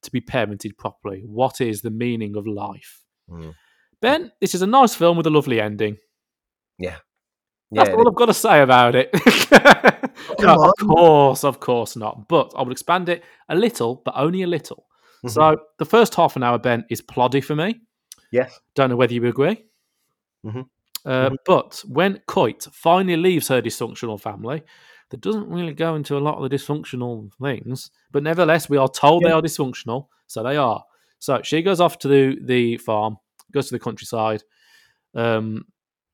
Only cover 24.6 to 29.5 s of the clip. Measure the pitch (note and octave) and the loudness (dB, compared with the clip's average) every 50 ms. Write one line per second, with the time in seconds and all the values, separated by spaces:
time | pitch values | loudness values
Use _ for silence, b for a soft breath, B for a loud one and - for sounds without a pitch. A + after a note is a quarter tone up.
24.6 | - b b b b b b b b b C3 A#2+ - F#3+ A3 G#3 G#3 - E3+ F3 | -12 b b b b b b b b b -16 -10 -6 -6 -6 -6 -6 -8 -8 -8
25.6 | F3 D#3+ C#3+ D3+ D#3+ E3 D#3+ D3+ C#3 - C#3+ C#3 C#3+ D3+ D3 - C3+ B2+ C#3 C#3 | -8 -8 -6 -6 -6 -4 -4 -6 -6 -6 -4 -4 -4 -4 -6 -6 -6 -6 -6 -6
26.6 | - - D3 D3+ D#3+ - - B2 B2 B2 A#2 A2 G#2+ G2+ _ - C3 C#3+ B2 G#2 | -6 -6 -8 -8 -8 -10 -10 -10 -8 -8 -10 -12 -14 -18 _ -10 -8 -8 -8 -8
27.6 | - A#2 C3 - - - _ _ _ _ - C#3+ D3 D#3 E3 - F3 D#3 E3 D#3+ | -10 -12 -12 -12 -14 -18 _ _ _ _ -6 -4 -4 -2 0 0 2 2 2 0
28.6 | - - C#3+ C#3 C3+ B2+ - - C#3+ C#3+ E3+ F3 E3+ E3 D#3+ D#3+ D#3+ D3+ | 0 0 0 0 0 0 0 2 4 4 6 6 4 2 2 2 0 -2